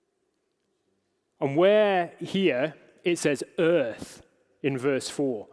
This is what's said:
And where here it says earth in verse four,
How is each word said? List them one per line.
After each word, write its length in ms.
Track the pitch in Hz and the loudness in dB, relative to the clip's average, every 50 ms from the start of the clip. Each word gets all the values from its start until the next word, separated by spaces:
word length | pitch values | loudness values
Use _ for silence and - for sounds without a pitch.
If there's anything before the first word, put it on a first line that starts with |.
| _ _ _ _ _ _ _ _ _ _ _ _ _ _ _ _ _ _ _ _ _ _ _ _ _ _ _ _ | _ _ _ _ _ _ _ _ _ _ _ _ _ _ _ _ _ _ _ _ _ _ _ _ _ _ _ _
And 140 | 147 135 139 | -4 -2 2
where 560 | 160 180 196 208 214 214 202 196 180 170 165 - - | 4 4 6 6 6 4 4 2 0 -2 -4 -8 -12
here 560 | 175 151 - 196 190 165 127 123 139 156 - - - _ _ _ - | -8 -4 -2 0 2 2 2 0 -2 -4 -6 -10 -20 _ _ _ -2
it 140 | 180 170 | -2 -2
says 260 | - - 151 143 - - - _ | 0 0 -2 -2 -2 -4 -6 _
earth 640 | - 165 160 175 160 131 113 104 - - - - - - _ _ _ _ _ _ _ | 0 2 2 2 2 0 -2 -6 -10 -14 -18 -18 -20 -20 _ _ _ _ _ _ _
in 160 | - 139 139 | -4 -4 -2
verse 320 | 123 120 143 135 127 - - | -2 0 -2 -2 -2 -4 -6
four, 380 | - - 143 135 120 104 - - | -4 -4 -4 -4 -4 -6 -10 -16